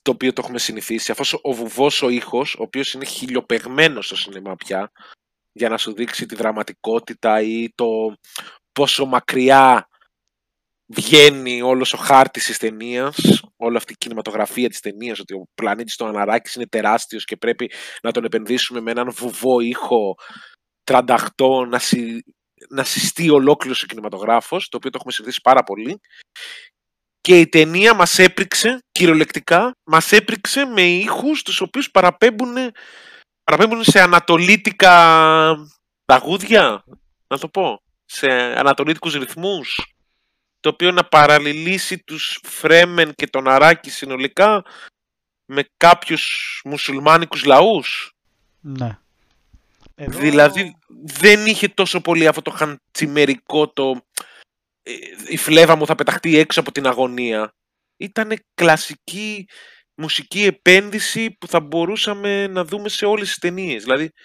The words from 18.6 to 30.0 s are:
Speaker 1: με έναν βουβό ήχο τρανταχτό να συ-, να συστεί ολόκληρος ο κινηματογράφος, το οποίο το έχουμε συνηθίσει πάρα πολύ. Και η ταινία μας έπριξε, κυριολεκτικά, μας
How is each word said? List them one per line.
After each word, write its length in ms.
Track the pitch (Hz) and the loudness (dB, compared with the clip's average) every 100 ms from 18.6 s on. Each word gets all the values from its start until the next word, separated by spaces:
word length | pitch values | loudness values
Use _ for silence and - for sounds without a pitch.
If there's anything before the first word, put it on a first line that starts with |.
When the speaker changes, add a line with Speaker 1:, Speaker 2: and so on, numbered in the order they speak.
| - 123 | -4 -8
Speaker 1:
με 100 | 113 | -8
έναν 200 | 117 123 | -6 -6
βουβό 480 | - 123 104 123 123 | -8 -12 -6 0 0
ήχο 560 | 117 120 - 120 101 92 - - - _ _ _ | -2 -6 -2 -2 -2 -8 -16 -20 -20 _ _ _
τρανταχτό 840 | - 127 127 120 - - 131 131 123 | 0 0 2 -2 -2 -2 0 0 -2
να 140 | 120 | -4
συ-, 440 | - 123 117 117 _ _ _ _ _ | -2 -4 -4 -12 _ _ _ _ _
να 140 | 135 | -8
συστεί 460 | 131 - - - 165 | -6 -6 -6 -2 2
ολόκληρος 540 | 143 135 147 131 123 | 4 4 0 -2 -8
ο 20 | - | -10
κινηματογράφος, 840 | 113 107 95 107 117 - 180 - | -14 -14 -8 -2 -2 -2 -10 -10
το 80 | 120 | -12
οποίο 120 | 135 | -12
το 80 | 131 | -12
έχουμε 160 | 127 | -12
συνηθίσει 280 | 120 110 - | -12 -10 -2
πάρα 200 | 127 131 | 2 2
πολύ. 360 | 117 98 117 202 _ _ _ - - - - _ _ _ _ _ | 2 -8 -10 -12 _ _ _ -20 -20 -20 -20 _ _ _ _ _
Και 180 | - 175 | 6 6
η 80 | 165 | 6
ταινία 460 | 160 156 175 220 | 4 2 4 4
μας 260 | 214 175 - | 4 2 4
έπριξε, 640 | 185 - 190 - 220 254 _ | 4 4 -4 -2 -2 -4 _
κυριολεκτικά, 840 | - 170 156 151 156 - 170 240 247 | 0 2 4 0 -4 0 2 2 -6
μας 280 | - 160 | 2 2